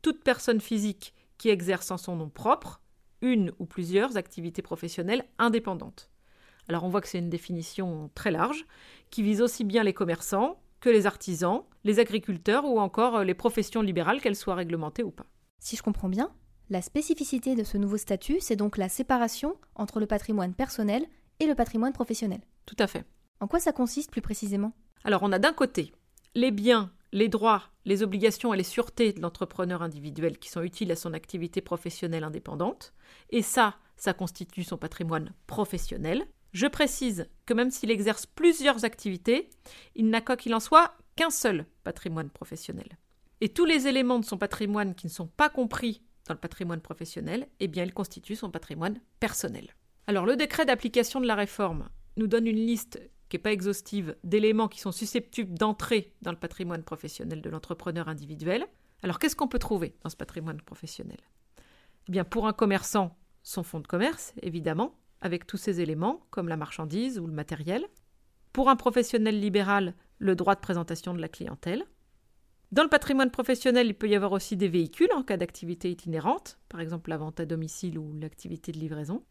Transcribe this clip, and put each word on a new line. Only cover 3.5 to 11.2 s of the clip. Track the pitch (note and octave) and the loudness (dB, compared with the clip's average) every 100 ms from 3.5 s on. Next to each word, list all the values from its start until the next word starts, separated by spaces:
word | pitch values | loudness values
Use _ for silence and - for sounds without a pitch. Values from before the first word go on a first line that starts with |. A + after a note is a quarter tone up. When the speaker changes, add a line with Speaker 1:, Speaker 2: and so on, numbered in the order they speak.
| - | -2
Speaker 1:
ou | E3+ | -10
plusieurs | - E3+ F#3+ C4 G#3+ | -6 0 2 2 -2
activités | E3+ - E3+ E3+ | -6 -10 -8 -8
professionnelles | - E3 E3+ - F3 A#3+ - - | -8 -8 -8 -6 -2 -2 -2 0
indépendantes. | A#3 A3+ A3+ F3+ - - - _ _ _ - _ - | 2 2 -2 -8 -10 -16 -20 _ _ _ -20 _ -6
Alors | E3 | -4
on | F3+ | 0
voit | G3 | -2
que | F#3 | -2
c'est | F3+ | -6
une | E3+ | -4
définition | E3+ - F3 E3 - F#3 D#3+ D3+ | -4 -6 -8 -8 -6 -6 -6 -10
très | - G#3+ | -4 -2
large, | E3 G3+ D4+ D#4+ - - - _ | 2 0 0 -8 -20 -20 -20 _
qui | - | 0
vise | G#3 G#3 | 2 4
aussi | A#3+ - | 4 2
bien | G#3 A3 | 2 4
les | G#3 | 4
commerçants | F#3 F3 E3 - G3 C4+ F4+ _ _ | 2 0 -2 0 0 0 -2 _ _
que | B3 | 6
les | A3 | 8
artisans, | G3+ - | 6 0